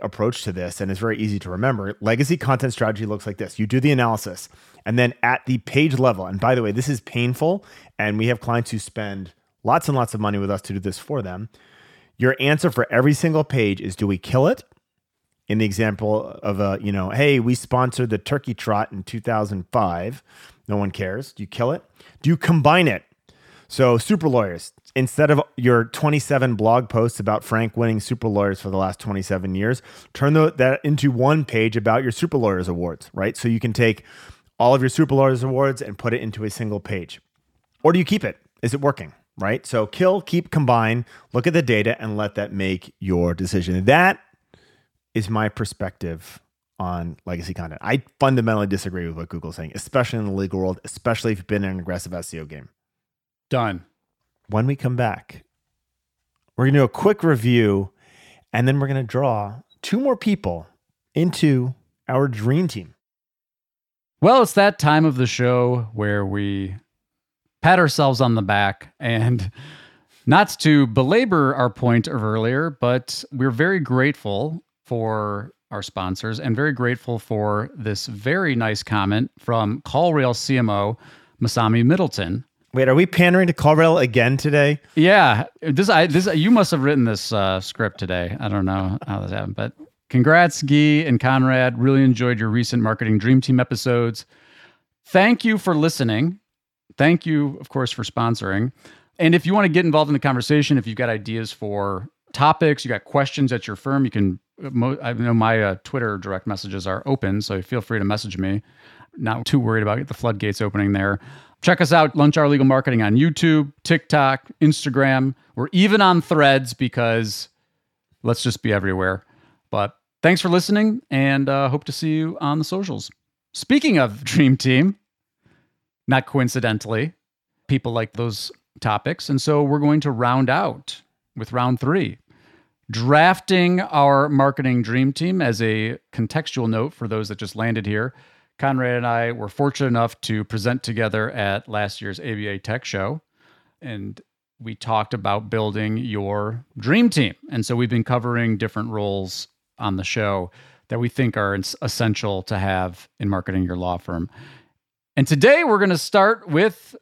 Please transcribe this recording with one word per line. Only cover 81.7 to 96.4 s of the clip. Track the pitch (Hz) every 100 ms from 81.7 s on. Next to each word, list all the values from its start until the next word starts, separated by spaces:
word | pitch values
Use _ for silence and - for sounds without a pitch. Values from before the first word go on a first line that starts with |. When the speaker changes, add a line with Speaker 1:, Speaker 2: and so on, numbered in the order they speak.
| 113
Speaker 2:
Middleton. | 120 185 165 - 85 104 - _ _
Speaker 1:
Wait, | 127 131
are |
we | 135 175
pandering | - 175 180 180
to |
CallRail | - 147 156 165 165
again | 127 117 117 135
today? | 147 147 143 147 _
Speaker 2:
Yeah, | - 170 202 143 107 - _
this, | - 135 202
I, | 170 175
this, | 151 190
you | 156 185
must | 233 185
have | 143
written | 135 147
this, | 117 101 -
uh, | 107 95 95
script | - - 107 -
today. | 92 90 87 -
I | 104
don't | 101
know | 95 95 95 92 -
how | 101
this | 95
happened, | 101 98 101
but | 113 - - _ _
congrats, | 127 139 165 170 -
Guy | 143 147 151 151 160
and | 120
Conrad. | 127 131 131 127 127 117
Really | 127 135
enjoyed | 135 113 123 117
your | 113
recent | 113 117 120
Marketing | 110 107 110 107
Dream | 110 131
Team | 131 127
episodes. | 127 117 131 120 117 110 - _ _ _ - _ _ _ _
Thank | 185 208 233
you | 226 214
for | 190
listening. | 156 160 - 120 107 165 190